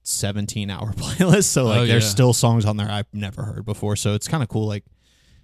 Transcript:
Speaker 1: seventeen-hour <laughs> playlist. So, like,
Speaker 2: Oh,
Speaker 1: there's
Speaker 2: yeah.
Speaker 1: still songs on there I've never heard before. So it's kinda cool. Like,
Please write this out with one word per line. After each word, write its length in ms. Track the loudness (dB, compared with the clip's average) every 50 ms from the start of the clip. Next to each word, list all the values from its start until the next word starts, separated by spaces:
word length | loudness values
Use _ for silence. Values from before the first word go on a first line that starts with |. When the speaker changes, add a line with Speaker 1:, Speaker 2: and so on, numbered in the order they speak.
| _
Speaker 1:
seventeen-hour 880 | -8 -6 -4 -4 -4 -4 -4 -6 -6 -6 -6 -6 -6 -8 -6 -8 -8 -6
<laughs> 40 |
playlist. 460 | -6 -8 -6 -2 0 4 6 6 6 4
So, 200 | 2 2 2 2
like, 140 | 4 4 2
Speaker 2:
Oh, 40 | 4
Speaker 1:
there's 200 | 4 4 2 2
Speaker 2:
yeah. 40 | 2
Speaker 1:
still 240 | 4 4 4 4 4
songs 300 | 4 4 4 4 4 2
on 120 | 0 0
there 120 | -2 -4 -4
I've 240 | -4 -6 -8 -8 -6
never 300 | -6 -6 -6 -8 -8 -8
heard 220 | -8 -8 -8 -8
before. 300 | -8 -6 -4 -4 -4 -2
So 160 | -2 -2 -2 -2
it's 140 | -2 -2 -4
kinda 180 | -2 -2 -2
cool. 200 | -2 -2 -2 -2
Like, 180 | -2 -4 -6 -10 _ _ _ _ _ _ _ _ _ -20 -20